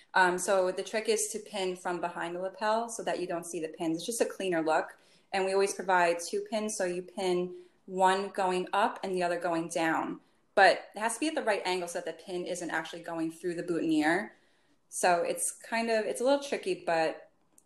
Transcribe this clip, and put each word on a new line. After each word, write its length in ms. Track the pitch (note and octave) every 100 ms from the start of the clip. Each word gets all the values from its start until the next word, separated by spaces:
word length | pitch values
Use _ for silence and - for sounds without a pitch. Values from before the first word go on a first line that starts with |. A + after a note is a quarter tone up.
| -
Um, 240 | F#3+ F3+ F3+
so 320 | G3 G3 F#3
the 120 | F#3
trick 260 | F#3 A3 A3
is 200 | G#3+ -
to 100 | G#3+
pin 360 | - G#3 F#3 F3+
from 240 | F#3 F3
behind 360 | F3 F3 E3+ F3
the 60 |
lapel 480 | F#3+ F#3+ G#3+ A3+ A#3
so 120 | A3+ F#3
that 140 | E3
you 60 | F3+
don't 200 | E3+ E3+
see 140 | F3+
the 100 | D#3
pins. 280 | - E3 E3
It's 80 | G3+
just 160 | A3+
a 40 | A3
cleaner 360 | - F#3+ E3
look. 340 | D#3 D#3+ F#3+ - _ _ -
And 140 | F#3+ F#3+
we 80 |
always 200 | G3 G3
provide 460 | G3 F#3 F3+ F3 E3+
two 220 | - G3+
pins, 360 | G3+ A3 G#3+ G#3+
so 80 | F#3
you 160 | F3+
pin 540 | F3+ - F#3 F3+ F3+ - - _ -
one 420 | F#3 F#3 F#3+ G3
going 380 | G3+ F#3 F#3 F3+
up 280 | G3 A3+ -
and 120 | G3 F#3
the 80 |
other 160 | F3 E3+
going 300 | F3+ E3 E3
down. 500 | F3 E3 D3 - - _ _ _
But 360 | - F#3 - - G3+
it 40 |
has 160 | A3+ A3+
to 40 |
be 80 | D#4
at 60 |
the 80 | D#4
right 220 | A3 G3+ F#3
angle 220 | F#3 F3
so 140 | F3+
that 40 | E3+
the 180 | D#3+
pin 220 | - F3+ -
isn't 240 | F3 E3
actually 320 | D#3+ E3 E3+
going 300 | E3 E3 D#3+
through 240 | D#3+ F3+ E3+
the 80 |
boutonniere. 680 | F3 E3 E3 D#3 D3+ F3 A3 - _ _ _ _ _
So 340 | - F#3+ F3 E3+
it's 240 | F#3 -
kind 380 | - - A3+ A#3
of, 160 | A3 G#3+
it's 160 | -
a 20 |
little 200 | B3 C#4
tricky, 400 | C#4 G#3+ F#3+ F3 -
but 460 | E3 D#3+ - - _ _ _